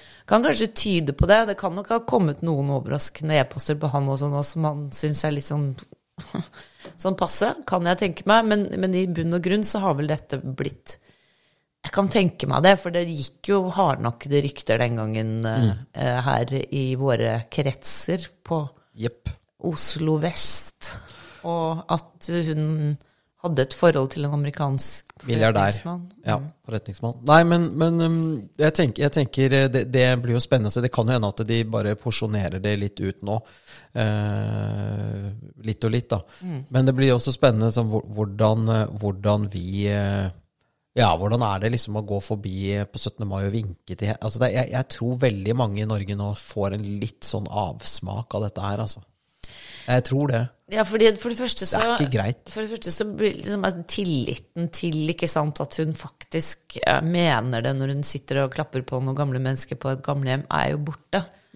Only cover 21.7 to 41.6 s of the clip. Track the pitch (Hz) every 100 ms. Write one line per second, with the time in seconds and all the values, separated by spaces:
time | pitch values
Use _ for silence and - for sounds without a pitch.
21.7 | 160 - 160 - - - 170 160 151 151
22.7 | 156 147 147 _ _ _ _ 175 139 135
23.7 | - 175 156 135 - 143 147 143 - 143
24.7 | 135 - - - - 131 113 110 101 98
25.7 | 104 165 175 180 - - 107 147 - -
26.7 | 110 - 98 117 120 120 156 170 170 165
27.7 | 147 165 170 165 165 160 147 98 - 151
28.7 | 156 143 107 143 156 135 - 131 135 135
29.7 | 127 127 127 127 127 120 120 - 131 104
30.7 | 120 117 - 113 127 104 - 110 117 110
31.7 | 110 107 104 120 - 107 107 92 92 104
32.7 | 104 101 - 98 - 98 110 - - -
33.7 | - - 120 110 104 104 104 107 107 104
34.7 | 104 104 104 104 101 101 107 101 - 110
35.7 | 104 113 120 120 104 - - 180 143 139
36.7 | 127 131 127 135 123 127 123 127 110 113
37.7 | 113 113 110 - 107 104 101 107 110 110
38.7 | 113 107 101 104 95 104 104 107 95 87
39.7 | 98 101 104 101 98 95 - _ _ _
40.7 | _ _ - 110 82 101 120 110 98